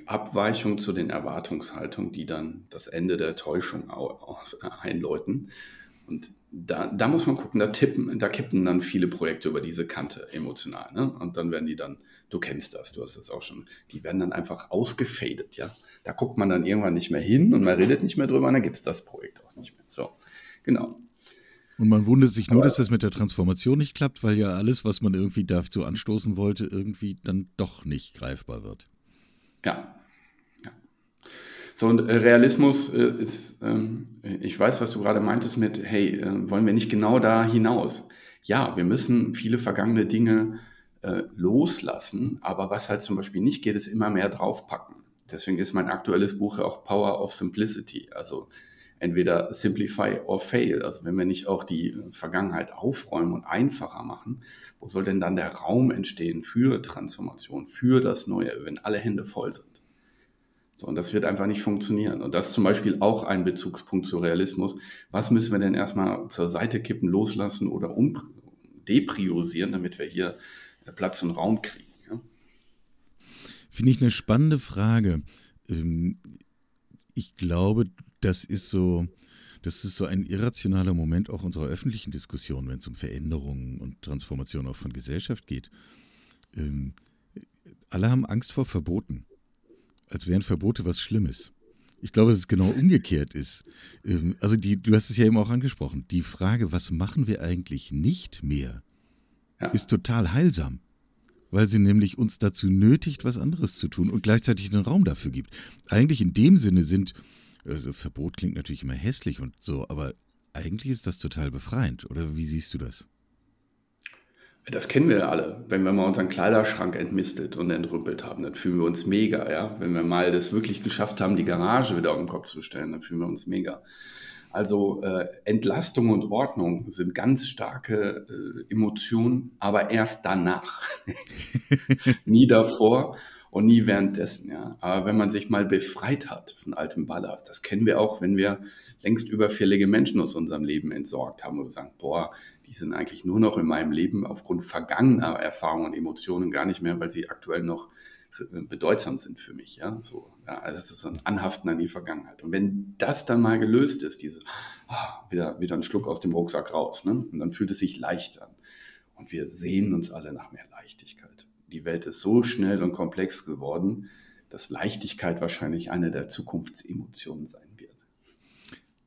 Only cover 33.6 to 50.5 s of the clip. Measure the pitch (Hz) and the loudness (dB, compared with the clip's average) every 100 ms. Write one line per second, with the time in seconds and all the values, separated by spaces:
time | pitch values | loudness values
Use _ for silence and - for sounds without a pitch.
33.6 | 113 110 110 113 - - 107 95 98 92 | -2 0 -2 -6 -12 -14 -10 -6 -6 2
34.6 | 104 131 117 110 101 107 104 117 117 - | 2 4 -2 0 0 2 2 0 -2 0
35.6 | 110 - 98 107 98 98 95 98 98 98 | 0 0 -2 2 2 0 -2 -4 0 2
36.6 | 110 110 104 107 107 123 110 113 113 117 | 4 4 2 2 4 6 6 6 4 4
37.6 | 110 117 - - - - - - - 117 | 4 2 0 -6 -12 -20 -20 -10 -2 0
38.6 | 127 - 87 127 - 120 - - 110 117 | 0 0 2 2 4 2 2 -2 -2 0
39.6 | 104 98 107 113 98 110 117 110 113 - | 0 0 2 2 2 4 4 4 2 -4
40.6 | - - _ _ 95 92 92 - 90 120 | -14 -20 _ _ -4 -4 -4 -2 2 4
41.6 | 170 - - - - 98 131 - 87 95 | 4 0 -4 -6 -6 -4 -4 -4 -6 -4
42.6 | 95 101 - 101 - 98 98 92 120 - | -4 -4 -4 -4 -2 -4 -4 0 0 0
43.6 | 110 101 98 110 107 98 98 - 95 - | -2 -2 -2 -2 0 2 0 0 -4 -4
44.6 | - - - - _ _ - 80 - 90 | -8 -10 -12 -20 _ _ -16 -8 -2 -2
45.6 | 92 98 - 95 - 104 98 98 101 104 | 0 -2 -2 -4 0 2 2 0 -4 -2
46.6 | - - - 101 101 - 101 - 92 95 | -4 -4 -2 0 2 0 -4 -4 -4 -2
47.6 | 107 104 - 143 - - - - - - | -2 -4 -10 -14 -12 -12 -10 -10 -12 -20
48.6 | - - _ _ 90 87 87 85 - - | -20 -20 _ _ -2 2 4 2 0 -2
49.6 | 107 - 101 104 104 - - 98 - | 0 0 -2 -2 -2 -2 -2 -4 0